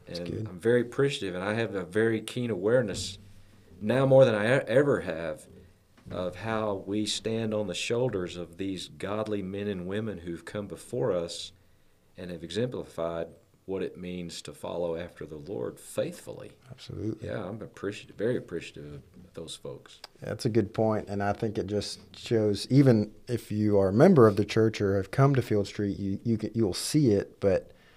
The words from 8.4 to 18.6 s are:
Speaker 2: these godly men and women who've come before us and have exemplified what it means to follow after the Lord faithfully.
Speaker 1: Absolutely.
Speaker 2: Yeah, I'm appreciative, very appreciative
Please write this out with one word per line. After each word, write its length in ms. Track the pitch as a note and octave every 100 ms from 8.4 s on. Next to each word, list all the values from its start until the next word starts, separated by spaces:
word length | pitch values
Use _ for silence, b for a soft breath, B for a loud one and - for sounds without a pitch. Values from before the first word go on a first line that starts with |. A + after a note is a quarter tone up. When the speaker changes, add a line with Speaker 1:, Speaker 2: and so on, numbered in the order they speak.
| E2+ E2+
Speaker 2:
these 300 | F#2+ F#2 D#2+
godly 540 | D2+ F#2 G#2+ A2 G#2
men 260 | F#2 G2+ G2+
and 200 | F#2+ F2
women 320 | G2+ A2 F2+
who've 260 | E2+ E2+ -
come 220 | G#2+ G#2
before 440 | - - B2 C3
us 400 | F2+ E2+ - - - _ _ _ _ _ -
and 140 | F2+
have 140 | F2
exemplified 840 | E2 F#2 B2 A2 D2+ - E2 E2 E2+ - _ _ -
what 160 | F#2+
it 160 | F#2 -
means 440 | F2+ F2+ E2+ -
to 100 | -
follow 420 | - F#2 F2 F2 E2
after 280 | F2 - D2+
the 120 | D#2
Lord 420 | - A2+ A2 -
faithfully. 720 | - - - - - - - - -
Speaker 1:
Absolutely. 560 | B2 - F#2+ G2+ - F#2
Speaker 2:
Yeah, 160 | A#2 F#2
I'm 140 | A2
appreciative, 560 | - - G2 G2 - -
very 180 | G#2+ B2
appreciative 600 | - E2+